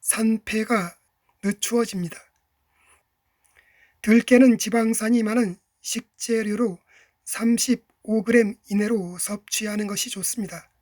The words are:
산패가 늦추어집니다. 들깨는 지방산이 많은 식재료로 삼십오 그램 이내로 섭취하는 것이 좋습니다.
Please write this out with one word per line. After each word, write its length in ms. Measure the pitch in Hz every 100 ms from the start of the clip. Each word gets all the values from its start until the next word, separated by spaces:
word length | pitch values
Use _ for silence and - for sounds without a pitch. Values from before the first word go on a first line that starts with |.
산패가 960 | - - 220 220 - 214 220 226 175 - _ _ _ _
늦추어집니다. 720 | 196 202 - 233 233 196 170 - _ _ _ _ _ _ _ _ _ _ _ _ _ _ _ _ _ _
들깨는 560 | - 226 - 247 262 226
지방산이 640 | - 226 226 226 220 240
많은 320 | 220 226 220 180 _ _
식재료로 960 | - 233 - _ - 226 214 214 233 175 _ _ _ _
삼십오 960 | - - 233 233 - 240 _ _ - 220
그램 320 | 214 233 220 220 _
이내로 480 | 202 208 226 175 180
섭취하는 680 | - 208 - - 214 208 208
것이 220 | 202 247
좋습니다. 600 | 196 190 - 196 165 - _